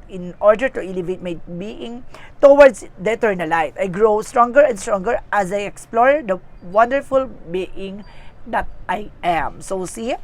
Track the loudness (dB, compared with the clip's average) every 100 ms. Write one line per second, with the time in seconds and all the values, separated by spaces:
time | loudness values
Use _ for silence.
0 | -14 -14 -12 0 2 4 0 -4 -8 -8
1 | -8 -8 -8 -10 -12 -12 -12 -12 -14 -14
2 | -16 -18 -18 4 6 10 8 6 -10 -6
3 | -4 0 0 0 -2 -2 -2 -4 -4 2
4 | 2 2 0 2 4 6 4 2 -2 -2
5 | 0 -4 -2 -2 0 -2 -6 -10 -4 2
6 | 4 4 0 -6 -6 -18 -2 2 2 2
7 | 0 -2 -2 -8 -8 -8 -6 -8 -10 -12
8 | -16 -18 -18 -16 -6 -4 -4 -6 -6 -6
9 | -8 -6 -2 -2 -2 -8 -8 -6 -6 -8
10 | -6 -6